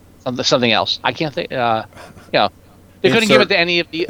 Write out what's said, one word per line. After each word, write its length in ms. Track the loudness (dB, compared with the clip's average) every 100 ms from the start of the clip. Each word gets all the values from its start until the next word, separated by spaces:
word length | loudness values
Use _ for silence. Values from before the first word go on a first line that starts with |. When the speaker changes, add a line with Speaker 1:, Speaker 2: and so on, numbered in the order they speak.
| -20 -14
Speaker 1:
Something, 240 | -10 -6
something 280 | 0 2 2
else. 280 | 2 0 -4
I 100 | -4
can't 220 | -4 -6
think. 180 | -6 -8
Uh, 320 | -4 -2 -2 -6 -16 -20 -20 -6
you 60 | 0
know, 120 | 0 -2 -20 -20 -20 -2
they 80 | 0
couldn't 160 | 2
Speaker 2:
Insert 100 | 4
Speaker 1:
give 60 | 4
it 60 | 4
to 40 | 0
any 220 | 0 0
of 100 | -2
the, 160 | -6 -8